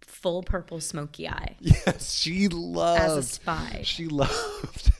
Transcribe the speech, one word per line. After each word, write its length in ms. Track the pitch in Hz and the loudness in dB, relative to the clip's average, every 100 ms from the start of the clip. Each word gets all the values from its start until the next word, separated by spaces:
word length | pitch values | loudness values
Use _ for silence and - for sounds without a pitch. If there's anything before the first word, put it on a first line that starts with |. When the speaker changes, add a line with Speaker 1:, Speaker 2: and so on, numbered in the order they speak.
Speaker 1:
full 420 | - - 185 175 | -20 -6 -4 -2
purple 360 | 180 185 - 165 | -2 -4 -6 -10
smoky 460 | - 156 147 - - | -8 -8 -10 -10 -8
eye 260 | - - - | -8 -8 0
Speaker 2:
<laughs> 20 | |
Yes, 540 | - - - - - - | 4 4 4 0 -4 -4
she 320 | 160 185 202 | -2 2 2
loved 520 | 170 175 170 170 170 | 0 -4 0 4 4
Speaker 1:
as 160 | 165 151 | 4 2
a 60 | |
spy. 580 | 123 - - 160 156 - | -2 -6 -4 -4 -6 -6
Speaker 2:
She 240 | - - 165 | -6 -6 -4
<laughs> 20 | |
loved 840 | 147 127 - - - - - - | 0 0 0 -6 -8 -12 2 4